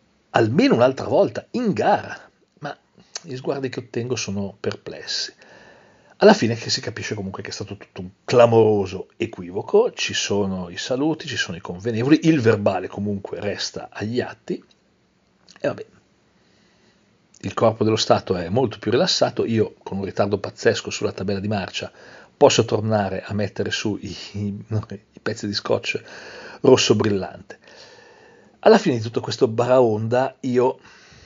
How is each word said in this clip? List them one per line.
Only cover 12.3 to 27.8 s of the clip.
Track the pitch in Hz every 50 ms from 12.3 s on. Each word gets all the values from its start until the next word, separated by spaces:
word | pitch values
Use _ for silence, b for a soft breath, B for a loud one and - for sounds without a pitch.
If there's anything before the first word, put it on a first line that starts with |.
| 160 143
verbale | 110 110 107 101 101 101 95 90 90 87
comunque | - 104 101 104 101 98 - - - -
resta | 104 101 92 - - - - - - -
agli | - - 104 110 120 123
atti, | - - - _ - - - - - _ _ _ _ _ _ _ _ _ _ _ _ _ _ _ _ _ - -
e | - 139
vabbè, | - - - _ _ _ _ _ _ _ _ b b b b b b b b b b b b b b b b b b _ _ _ _ -
il | - 101 -
corpo | - 120 113 110 - 110
dello | 110 110
Stato | 107 - - 117 98 - - 95
è | 87 87 85
molto | 95 123 135 113 - -
più | - 107
rilassato, | 98 95 92 - - - - - - - 101
io | 107 117 110 104 - - _
con | - - 101 98
un | 98
ritardo | 90 - - 107 101 101 101
pazzesco | - 101 - - - 117 110 - - 104
sulla | - - 107 104
tabella | 107 - 95 98 101 95
di | 95 104
marcia | 110 101 90 - - - - - B B B B B B B B B
posso | - 113 123 - - 110
tornare | - 117 107 104 110 110 104 101 95 95 95
a | - - 104
mettere | 104 104 95 - - 101 95
su | - - - 110 98 -
i, | 98 101 85 - - -
i, | - 101 104 101 101 107 110 -
no, | 113 107 - -
i | 101 101 _ _ - -
pezzi | - 110 107 - -
di | 104
scotch | 101 - - - 113 101 - - - - - B B B B B B B B B B B
rosso | B - 131 113 - - 117
brillante. | 107 113 110 104 95 90 78 - - - - - _ B B B B